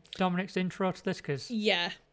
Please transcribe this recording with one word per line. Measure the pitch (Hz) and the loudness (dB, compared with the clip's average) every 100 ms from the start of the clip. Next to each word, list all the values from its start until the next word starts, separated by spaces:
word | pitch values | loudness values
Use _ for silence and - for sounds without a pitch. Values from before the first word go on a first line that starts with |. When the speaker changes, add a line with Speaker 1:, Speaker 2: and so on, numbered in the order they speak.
| - - | -8 0
Speaker 1:
Dominic's | 185 175 190 190 | 2 2 0 0
intro | 185 - 190 | -2 0 0
to | - | 0
this, | 196 180 | -4 -4
'cause | - 139 - | -4 -4 -2
Speaker 2:
Yeah. | 226 214 180 175 - _ | 0 2 2 0 -6 _